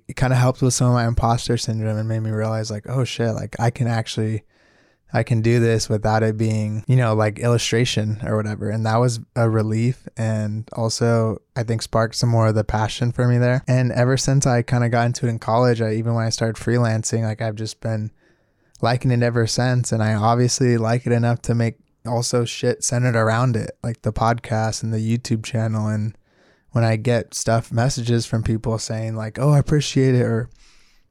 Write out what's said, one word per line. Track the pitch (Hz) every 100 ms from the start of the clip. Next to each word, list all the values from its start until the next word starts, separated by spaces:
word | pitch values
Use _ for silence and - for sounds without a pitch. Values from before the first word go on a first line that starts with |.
| -
it | -
kinda | 131 127
helped | 127 -
with | 131
some | - 123
of |
my | 123 117
imposter | 120 113 120 - 120
syndrome | - 110 110 107
and | 110
made | 113
me | 110
realize, | 107 110 110 110
like, | 104 -
"Oh | 127
shit, | 120 - 117 110
like, | 104 -
I | 117
can | - 117
actually, | 113 - - 110 110 - _ _ _ _ _ _
I | 113
can | 113 117
do | 113 120
this | 117 113 -
without | 107 107 110
it | 110 110
being, | 113 110 107 107 -
you | 127
know, | 117
like, | 110 107 104
illustration | 120 117 - 113 123 - 107 107 -
or | 107
whatever." | 107 104 104
And | 110 110
that | 113
was | 123 113 - -
a | 117
relief, | 110 107 110 120 127 - -
and | 110 110 107 107 110
also | - 113 - 117 117 110 101 _ -
I |
think | 110 113
sparked | - 113 113 -
some | 123
more | 117 110
of | 107
the |
passion | 104 107 107 - 120
for | - 123
me | 120
there. | 123 127 -
And | 127 127
ever | 123 123 131
since | - 139 139
I | 120
kinda | 117 120 120
got | 120 120
into | 120 120
it |
in | 113
college, | - 113 123 117
I, | 113
even | 110 113 117
when | 113
I |
started | - 113 107
freelancing, | - 120 120 110 - 113
like, | 110 107
I've | 113 107
just | 110 -
been | 113 110 107 - _ _ _ _ _ -
liking | 113 123 135
it | 120
ever | 120 120 113
since. | - 123 127 120
And | 117
I | 107
obviously | 107 110 120 123 - 127 117
like | 113 123 123
it |
enough | 120 117 117
to | -
make | 117 113 - _ _ -
also | 120 120 123 117
shit | - 123 -
centered | - 123 123 113
around | 110 113 127 113
it, | - -
like | 120 113
the | 113
podcast | - 113 120 - 110 110 107
and | 113
the | 113 110 117
YouTube | - 113
channel. | - 113 113 110 107
And | 107 107 - _ _ _ _ _
when | 120 113
I | 110
get | 117 117 -
stuff, | - - 113 -
messages | 117 123 123 117 120 -
from | 117
people | 110 110 120 113
saying, | - 110 110 110
like, | 110 110
"Oh, | 139
I | 147
appreciate | - 151 - 135 131 123
it," |
or, | 113 113 117 - - - _ _ _